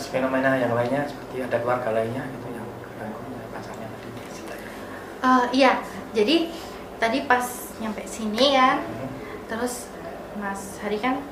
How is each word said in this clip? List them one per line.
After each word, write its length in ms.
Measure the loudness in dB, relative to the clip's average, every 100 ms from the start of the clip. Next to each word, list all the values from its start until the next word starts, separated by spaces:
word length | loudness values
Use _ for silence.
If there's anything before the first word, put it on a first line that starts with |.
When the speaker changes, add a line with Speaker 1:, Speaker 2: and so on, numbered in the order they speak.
| -2
Speaker 1:
fenomena 400 | 0 2 4 4
yang 240 | 4 4 2
lainnya 320 | 2 2 0
seperti 320 | -4 -8 -6 0
ada 80 | 0
keluarga 320 | 2 0 2
lainnya 400 | 2 0 -2 -6
gitu 160 | -8 -8
yang 140 | -8 -8 -10 -12 -10
ganggu, 400 | -8 -8 -8 -10 -8
pacarnya 400 | -10 -10 -10 -10
tadi 320 | -10 -10 -10 -10 -10
ceritain. 240 | -10 -10 -10 -10 -10 -10 -10 0 6
Speaker 2:
Eh, 200 | 6 6 8
iya, 240 | 8 6 0 -8 -4
jadi 320 | 2 6 6 4 -4 -10 -10 -10 -2
tadi 240 | 2 2 4
pas 480 | 4 2 -4 -8 -6
nyampe 240 | -6 -4 -6
sini 480 | -4 -2 4 6
kan, 320 | 8 6 4 0
Speaker 1:
Hmm. 240 | -6 -6 -8 -10 -10 -6
Speaker 2:
terus 400 | -4 -2 -4 -10 -10 -10 -10 -10 -6
Mas 400 | -4 -4 -8 -6
Hari 240 | -2 0
kan 160 | 0 0 -4